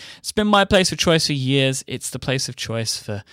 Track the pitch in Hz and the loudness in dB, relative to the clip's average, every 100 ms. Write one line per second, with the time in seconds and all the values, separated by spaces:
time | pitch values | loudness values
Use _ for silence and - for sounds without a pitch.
0 | - - - - 208 202 196 202 180 156 | -20 -14 -6 -2 4 4 6 4 2 2
1 | 180 160 - 143 127 139 135 131 - 127 | 2 4 2 -2 2 2 2 0 -6 -8
2 | - 135 - 131 - - - 113 110 - | -8 -8 -4 -2 -4 -8 -6 -4 -4 -6
3 | - 101 - | -6 -8 -10